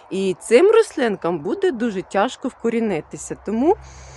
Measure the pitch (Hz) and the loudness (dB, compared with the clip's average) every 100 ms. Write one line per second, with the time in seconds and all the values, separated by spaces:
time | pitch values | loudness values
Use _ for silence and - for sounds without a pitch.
0 | - 190 190 175 - 233 381 440 427 - | -10 -4 -4 -4 2 4 6 6 4 0
1 | 240 190 165 175 156 392 392 240 240 190 | -2 -2 -4 -4 -4 -2 -2 -2 -4 -6
2 | - 190 247 - 269 - 233 226 220 165 | -4 -2 -2 -4 -10 -6 -4 -2 -2 -4
3 | - 151 - 156 - 226 302 453 - - | -6 -14 -12 -12 -6 0 0 0 -4 -20
4 | - | -20